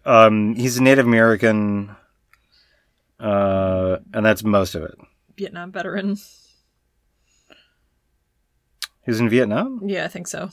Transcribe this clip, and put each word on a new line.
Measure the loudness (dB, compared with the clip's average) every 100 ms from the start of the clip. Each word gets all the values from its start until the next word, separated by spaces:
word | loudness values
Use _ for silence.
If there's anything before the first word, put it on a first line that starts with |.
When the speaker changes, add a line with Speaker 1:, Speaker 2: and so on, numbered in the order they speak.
| 4
Speaker 1:
Um, | 6 6 4 -2 -2
he's | -4 2
a |
Native | 4 4 4
American, | 4 4 2 2 0 -2 -4 -6 -14 _ _ _ _ _ _ _ _ _ _ _ -10
uh, | -2 0 0 0 -2 -2 -2 -4 -6
and | -2 0
that's | 0
most | 0 0 0 -6
of |
it. | -12 -16 _ _ _ -14
Speaker 2:
Vietnam | -12 -12 -14
veteran. | -10 -8 -6 -6 -8 -12 _ _ _ _ _ _ _ _ _ _ _ _ _ _ _ _ _ _ _ _ _ _ _ _ _ -20 _ -6
Speaker 1:
He |
was | -2
in | 2
Vietnam? | 2 0 -2 -4 -8 -8
Speaker 2:
Yeah, | -6 -8
I |
think | -12 -14
so. | -12 -14